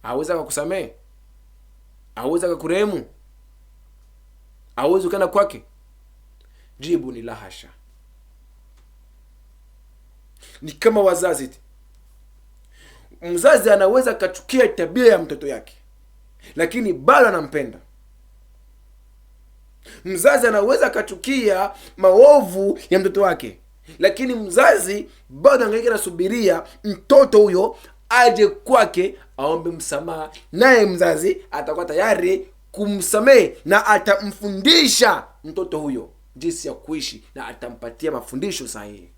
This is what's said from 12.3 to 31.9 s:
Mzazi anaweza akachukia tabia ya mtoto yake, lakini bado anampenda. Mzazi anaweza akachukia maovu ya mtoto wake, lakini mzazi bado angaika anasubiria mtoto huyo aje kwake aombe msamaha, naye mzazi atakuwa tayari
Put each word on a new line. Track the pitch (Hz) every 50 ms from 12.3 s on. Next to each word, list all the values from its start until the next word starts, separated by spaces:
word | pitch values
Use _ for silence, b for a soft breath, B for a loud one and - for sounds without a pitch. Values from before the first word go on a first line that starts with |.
| _ _ _ _ _ _ _ b b b b b b b b b - _
Mzazi | 170 170 175 175 170 285 311 254 - 226
anaweza | 208 196 190 190 226 262 254 247
akachukia | 214 - 196 180 - - - - - 262 240 214
tabia | - - 170 160 170 247 247 226
ya | 208 180
mtoto | 165 143 147 139 151
yake, | 139 127 110 - - - _ _ _ _ _ _ _ _ _ _ _ _ b b b b
lakini | - - - - 247 233 202
bado | 170 131 135 160 269 294 254 220
anampenda. | 196 170 151 135 151 151 135 117 110 104 _ _ _ _ _ _ _ _ _ _ _ _ _ _ _ _ _ _ _ _ _ _ _ _ _ _ _ _ _ _ _ _ _ _ _ _ _ _ _ _ B B B B B
Mzazi | 175 190 170 - - 285 - 233
anaweza | 233 214 208 202 233 277 - -
akachukia | 254 - 233 196 - 196 180 - 254 277 262 233 208 190 185 196 202 B B B B B
maovu | - 190 190 185 202 262 294 294 285 226 175 175 190 196 202 - B B B
ya | 175 190
mtoto | 185 190 180 202
wake, | 202 185 170 - - 110 95 _ _ _ _ _ B B 160 B
lakini | - 196 - - 262 254 247
mzazi | 226 214 190 175 220 262 349 - - 185 185 202 208 - b b b b _
bado | 131 139 160 277 277 254 240
angaika | 214 214 226 233 240
anasubiria | 220 208 - 190 175 165 180 196 220 240 220 190 165 165 156 B B B -
mtoto | 208 196 - _ _ 269 269 269 269 226 214
huyo | 208 202 180 180 156 - B B B B B B _ _
aje | 226 247 247 240 190 190 208
kwake | 196 - - - - 262 247 214 - - 175 185 202 B B B B _ -
aombe | 135 147 160 165 165 175
msamaha, | 165 160 147 - 151 143 160 170 165 160 156 156 B B B B
naye | - 170 233 262 262 233 214
mzazi | 202 185 170 180 170 160 151 165 196 - - - _
atakuwa | - 143 151 160 156 165 175
tayari | -